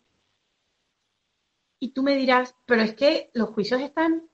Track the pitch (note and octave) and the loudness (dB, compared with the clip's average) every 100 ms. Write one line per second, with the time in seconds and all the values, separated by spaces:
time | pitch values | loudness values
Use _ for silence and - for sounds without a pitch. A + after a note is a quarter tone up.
0 | _ _ _ _ _ _ _ _ _ _ | _ _ _ _ _ _ _ _ _ _
1 | _ _ _ _ _ _ _ _ B3+ - | _ _ _ _ _ _ _ _ -10 -4
2 | C4+ C#4 B3+ B3+ B3+ - - A#3 A3 - | -2 0 2 2 0 -10 -2 0 0 2
3 | C#4 E4 - A#3+ G#3+ - G3+ B3+ C#4+ - | 2 2 -4 -4 -4 -2 -2 -2 -4 -2
4 | E4 E4 - | 0 0 -4